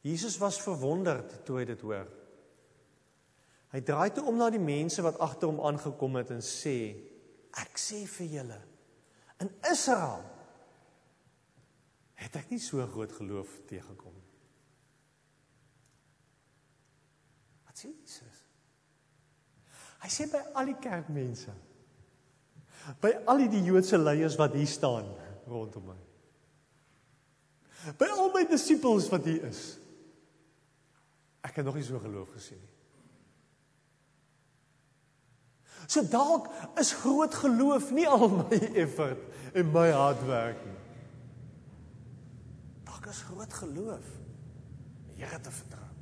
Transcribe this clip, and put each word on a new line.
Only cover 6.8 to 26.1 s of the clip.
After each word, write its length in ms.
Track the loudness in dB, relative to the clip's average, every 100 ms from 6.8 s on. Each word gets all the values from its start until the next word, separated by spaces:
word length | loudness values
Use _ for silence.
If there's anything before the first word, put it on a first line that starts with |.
| -4 -10 -18 -20 -20 _ _
"Ek 240 | -14 -12 -8
sê 280 | -8 -8 -12
vir 200 | -10 -8
julle, 340 | -8 -10 -14 -20 _ _ _ _ _ _ _
in 100 | -10 -4 0
Israel 540 | 0 4 2 2 -6 -12 -18 -20 -20 -20 _ _ _ _ _ _ _ _ _ _ _ _ _ _
het 220 | -18 -12 -12
ek 140 | -8
nie 80 | -8
so 280 | -6 -6 -6
groot 260 | -6 -10
geloof 360 | -10 -10 -8 -10 -16 -16
teëgekom 460 | -16 -16 -20 -20
nie." 160 | -20 -20 _ _ _ _ _ _ _ _ _ _ _ _ _ _ _ _ _ _ _ _ _ _ _ _ _ _ _ _ _ _ _ _ _ _
Wat 100 | -18
sê 100 | -16
Jesus? 560 | -18 -18 -20 -20 -20 _ _ _ _ _ _ _ _ _ _ _ _ _ -20 -20 -18
Hy 60 | -8
sê 220 | -6 -2
by 100 | -2 -2
al 120 | -2 -2
die 140 | -2
kerkmense, 720 | -4 -6 -4 -4 -4 -6 -12 -16 -20 -20 _ _ -20 _ _ _ _ -20 -20 -20 -16 0
by 120 | 2 4 6
al 120 | 6
die, 100 | 6
die 160 | 4
Joodse 340 | 6 6 8 6
leiers 380 | 6 4 2 4
wat 180 | 4
hier 120 | 4 0
staan 480 | 2 2 2 -4 -12 -16 -18 -10
rondom 400 | -8 -8 -10 -14
my, 120 | -16 -20